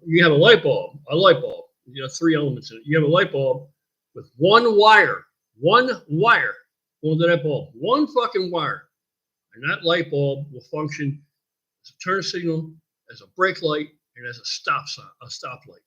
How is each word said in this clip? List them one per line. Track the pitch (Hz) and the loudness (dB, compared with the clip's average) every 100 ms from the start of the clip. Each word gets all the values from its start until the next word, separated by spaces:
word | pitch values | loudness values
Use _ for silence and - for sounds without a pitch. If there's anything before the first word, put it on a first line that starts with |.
| 165 | 0
You | 165 | 2
have | 175 | 4
a | 147 | 6
light | 185 226 | 6 6
bulb, | 151 110 90 - - | 4 -2 -4 -16 -6
a | 151 | 2
light | 190 143 | 4 4
bulb. | - - - _ _ | 0 -10 -18 _ _
You | 131 | -14
know, | 131 | -12
three | - 165 156 | -4 0 0
elements | 147 123 - | -2 -6 -10
in | 113 | -20
it. | 147 | -2
You | 160 | 0
have | 147 | 2
a | |
light | 170 196 | 2 0
bulb | 139 135 131 - _ _ _ _ | -2 -2 -4 -8 _ _ _ _
with | - - 120 | -20 -20 _
one | 165 220 240 208 | 4 4 4 4
wire, | 214 214 170 95 - _ _ _ | 6 6 4 -2 -10 _ _ _
one | 139 233 254 220 _ | 2 2 2 -4 _
wire | 151 214 208 123 - _ _ _ _ | 0 2 2 0 -8 _ _ _ _
going | 151 156 | -4 0
to | 170 | 2
that | 170 | 2
bulb, | 160 131 98 | -2 -6 -8
one | 113 165 269 302 | -10 -2 0 0
fucking | 254 240 208 185 | 0 -2 -4 -4
wire. | 175 143 104 _ _ _ _ _ _ _ | -4 -4 -6 _ _ _ _ _ _ _
And | 113 139 | -10 -8
that | 196 | -4
light | 170 175 160 | 0 0 0
bulb | 147 143 139 143 | -2 -2 -4 -10
will | 127 | -16
function | - 151 151 147 143 147 _ _ _ _ _ _ | -14 -8 -8 -6 -8 -8 _ _ _ _ _ _
as | - | -20
a | _ | _
turn | 180 190 | -6 -6
signal, | 175 180 170 160 160 160 _ _ _ | -4 -6 -6 -6 -8 -16 _ _ _
as | - | -20
a | - - | -20 -2
brake | 185 180 | -2 0
light, | 165 151 151 _ _ - | -4 -4 -6 _ _ -18
and | 120 | -16
as | 120 | -14
a | - | -12
stop | - - 143 143 | -10 -4 -6 -6
sign, | - - _ | -16 -18 _
a | 120 | -20
stop | - 139 123 _ | -18 -16 -18 _
light. | 90 | -20